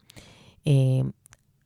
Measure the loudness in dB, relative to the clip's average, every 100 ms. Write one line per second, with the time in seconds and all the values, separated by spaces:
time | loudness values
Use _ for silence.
0 | _ -20 -20 -20 -20 _ 0 2 2 0
1 | -4 -8 _ -20 _ _